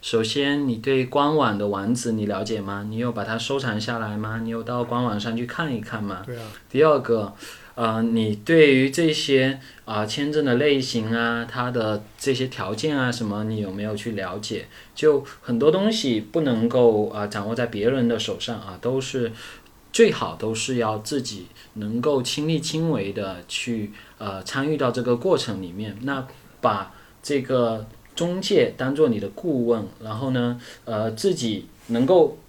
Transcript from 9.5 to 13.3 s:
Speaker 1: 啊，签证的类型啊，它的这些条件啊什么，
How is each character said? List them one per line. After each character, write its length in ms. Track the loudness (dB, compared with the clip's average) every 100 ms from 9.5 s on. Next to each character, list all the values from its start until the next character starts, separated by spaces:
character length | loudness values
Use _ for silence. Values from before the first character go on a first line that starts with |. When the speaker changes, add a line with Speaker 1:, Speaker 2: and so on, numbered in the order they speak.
| 0 -10 -20 -6
Speaker 1:
啊， 180 | -4
签 300 | -2 -2 -2
证 100 | 0
的 120 | 2 4
类 260 | 4 4
型 340 | 2 -2 0 0
啊， 300 | 0 -2 -4
它 200 | -4 -2
的 340 | 0 0 -2 -6 -6
这 160 | -2
些 140 | 0 -2
条 260 | -4 -6
件 240 | -2 -2 0
啊 140 | 0
什 120 | 0
么， 200 | -2